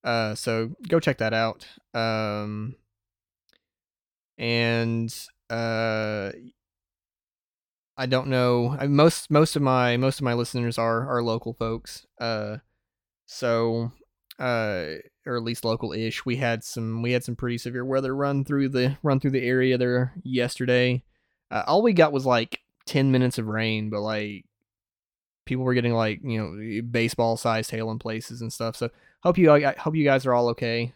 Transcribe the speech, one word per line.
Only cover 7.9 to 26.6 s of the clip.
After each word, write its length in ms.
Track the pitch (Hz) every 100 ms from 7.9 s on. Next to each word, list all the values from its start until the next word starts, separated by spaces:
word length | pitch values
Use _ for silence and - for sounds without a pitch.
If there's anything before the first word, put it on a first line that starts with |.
| -
I 100 | 127
don't 220 | 131 131
know. 480 | 127 123 120 120 143
I, 100 | 143
most, 440 | 143 160 - -
most 240 | 151 156 156
of 60 |
my, 340 | 135 127 123 120
most 240 | 131 -
of 60 | 131
my 80 |
listeners 440 | 120 117 127 117 113
are, 300 | 117 113 110
are 160 | 123
local 300 | 117 113 117
folks. 520 | - 113 113 - - _ _
Uh, 380 | 117 110 104 107 _ _ _ _ _ _ _
so, 640 | - 123 117 117 117 117 _ _ _ _ -
uh, 580 | 127 120 110 92 78 78 - _ -
or 100 | 123
at 60 |
least 240 | 117 113 113
local-ish. 580 | 113 107 98 113 -
We 120 | - 120
had 280 | 123 113
some, 380 | - 123 113 113
we 100 | 120
had 120 | 123
some 120 | 123 117
pretty 220 | 123 120
severe 260 | 120 123
weather 320 | 131 135 135 135
run 300 | 143 139 135
through 240 | 143 135
the, 260 | 135 127 139
run 180 | 151 135
through 120 | 139
the 120 | 131
area 360 | 123 127 131 123
there 340 | 123 123 127 -
yesterday. 800 | 135 127 120 - 123 123 123 123 _ _ _ _ _
Uh, 140 | 113 -
all 160 | 175
we 100 | 233
got 200 | 180 156
was, 120 | 143
like, 380 | 131 120 113 - _ _ -
ten 260 | 143 135
minutes 280 | 127 127 -
of 80 | 110
rain, 420 | 110 110 110 107
but, 120 | 104
like, 440 | 107 107 104 101 _ _ _ _ _ _ _ _ _ _ -
people 180 | 127 127
were 80 |
getting, 200 | 123 120
like, 260 | 117 110 104
you 140 | 110 113
know, 460 | 98 98